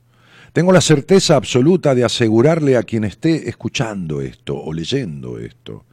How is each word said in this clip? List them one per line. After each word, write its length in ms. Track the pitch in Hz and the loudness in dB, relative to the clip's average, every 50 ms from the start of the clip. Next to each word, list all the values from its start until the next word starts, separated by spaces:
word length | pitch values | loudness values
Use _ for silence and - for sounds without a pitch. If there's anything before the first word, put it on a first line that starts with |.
| _ _ _ _ _ _ _ _ - _ - | _ _ _ _ _ _ _ _ -20 _ -4
Tengo 180 | 156 170 185 | 0 2 4
la 100 | 185 165 | 4 4
certeza 540 | 127 - 156 139 - - 190 190 - - 160 | 4 4 2 2 2 2 2 4 4 4 2
absoluta 600 | 131 - - - 123 127 160 190 165 - 147 135 | 2 2 0 0 2 4 4 2 2 2 0 2
de 80 | 123 120 | 2 2
asegurarle 720 | 110 - - 120 110 107 113 123 156 165 170 151 139 131 117 | 0 0 0 0 2 4 4 4 4 2 2 2 2 2 0
a 60 | - | 0
quien 200 | - 117 113 107 | -2 -4 -4 -4
esté 460 | 101 - - - 160 165 147 - 120 | -4 -6 -4 -2 -2 -2 -2 -4 -8
escuchando 720 | 113 - - 113 - - 131 113 104 98 87 78 76 71 | -10 -10 -10 -8 -6 -6 -6 -6 -6 -8 -8 -8 -6 -8
esto 360 | 67 64 58 _ _ - 69 71 | -8 -10 -12 _ _ -10 -10 -8
o 160 | - 76 78 | -8 -8 -8
leyendo 640 | 82 82 78 127 143 127 87 73 69 62 62 60 57 | -8 -6 -6 -6 -6 -6 -8 -10 -12 -14 -14 -12 -14
esto, 460 | 58 57 - _ _ 53 55 50 - _ | -14 -16 -18 _ _ -18 -18 -18 -20 _